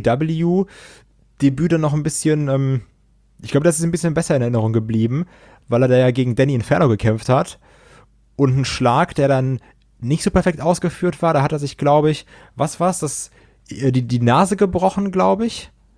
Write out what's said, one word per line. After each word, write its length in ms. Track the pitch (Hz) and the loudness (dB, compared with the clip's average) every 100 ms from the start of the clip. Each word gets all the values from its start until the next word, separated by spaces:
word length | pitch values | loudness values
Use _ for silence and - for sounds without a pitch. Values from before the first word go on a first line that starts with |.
W-Debüt 1700 | 117 120 160 160 170 180 190 - - - _ _ _ _ 139 135 165 | 0 0 -2 -2 0 0 -2 -8 -20 -20 _ _ _ _ 0 2 0
dann 80 | 165 | 2
noch 140 | 151 | 2
ein 80 | 147 | 0
bisschen, 460 | 151 - 160 156 143 | -2 -2 0 0 0
ähm, 340 | 135 135 131 - _ _ _ _ _ | 0 0 -2 -6 _ _ _ _ _
ich 80 | 117 | -4
glaub, 140 | - | 0
das 140 | 165 160 | 2 0
ist 60 | |
ein 60 | 165 | -2
bisschen 240 | 170 170 | -2 -2
besser 220 | 156 165 147 | -2 0 0
in 60 | |
Erinnerung 300 | 120 120 110 | 0 0 0
geblieben, 540 | 117 110 110 113 135 175 - - - _ | 0 -2 -2 0 -2 -6 -12 -20 -20 _
weil 140 | 117 | 0
er 60 | 127 | 4
da 80 | 127 | 4
ja 140 | 127 | 4
gegen 240 | 127 123 | 2 -2
Danny 200 | 113 135 | 0 0
Inferno 340 | 131 104 147 120 | 0 0 2 2
gekämpft 400 | 107 113 110 - | 2 0 -2 0
hat. 300 | 127 - - _ _ _ - _ _ _ - | 0 0 -10 _ _ _ -20 _ _ _ -2
Und 200 | 139 131 | 0 2
ein 60 | |
Schlag, 500 | 131 - 127 127 175 | -2 0 2 2 0
der 140 | - 135 | 0 0
dann 320 | 135 131 131 - _ _ _ | 2 0 -4 -8 _ _ _
nicht 220 | 139 156 | -4 -2
so 60 | - | 0
perfekt 300 | 190 180 156 | 2 0 -2
ausgeführt 640 | 156 175 175 - 175 165 | -2 0 -2 -2 -4 -2
war, 100 | 170 | 0
da 100 | 156 | 0
hat 100 | 143 | 0
er 60 | 151 | -2
sich, 160 | 143 - | -6 -2
glaub 300 | 143 147 151 | 2 4 2
ich, 200 | 151 - - - - | 0 -8 -20 -20 -6
was 240 | 151 - | -6 -2
war's, 180 | 175 180 | -2 -2
das, 320 | 147 - - _ _ _ - | -6 -8 -12 _ _ _ -16
äh, 240 | - 135 | -2 0
die, 100 | 127 | 0
die 160 | 120 120 | -2 0
Nase 360 | 120 131 190 202 | 2 2 2 2
gebrochen, 560 | 196 180 185 190 196 | 0 0 -2 -2 -4
glaub 300 | 185 185 196 | 0 0 2
ich, 280 | 233 - - _ _ | -2 -6 -16 _ _